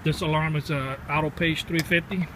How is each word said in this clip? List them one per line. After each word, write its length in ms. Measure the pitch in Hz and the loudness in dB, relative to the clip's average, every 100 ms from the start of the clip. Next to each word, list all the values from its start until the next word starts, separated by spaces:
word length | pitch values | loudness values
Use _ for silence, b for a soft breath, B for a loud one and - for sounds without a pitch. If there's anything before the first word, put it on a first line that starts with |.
this 180 | 160 151 | 0 0
alarm 340 | 165 156 156 151 | 0 0 2 -2
is 160 | 143 | -2
a 260 | 143 135 135 - | -2 -2 -8 -2
Auto 200 | 147 156 | 0 0
Page 340 | - 165 156 | 0 0 0
three 160 | - 165 | 0 0
fifty 480 | 151 170 170 190 165 | 4 2 2 -2 -2